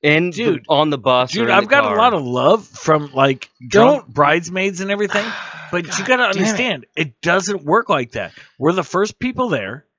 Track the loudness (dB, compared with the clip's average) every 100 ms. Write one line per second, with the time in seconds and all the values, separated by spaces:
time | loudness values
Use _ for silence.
0 | 2 2 0 -2 -2 -2 0 2 2 0
1 | 2 2 2 -2 2 2 4 2 2 2
2 | 2 2 -2 2 4 2 0 -10 0 0
3 | 0 0 2 0 -8 _ 0 4 6 4
4 | -2 2 2 2 -2 -4 -4 -4 -6 -4
5 | -2 -2 -4 -10 -14 -16 -8 -8 -6 -8
6 | -2 0 0 0 -2 -2 -4 -6 -8 -8
7 | -8 _ -2 -2 -2 -8 0 -2 0 -4
8 | -4 -8 -10 -12 -20 _ 0 0 -2 -2
9 | -4 -4 -8 -4 -4 -4 -6 -12 _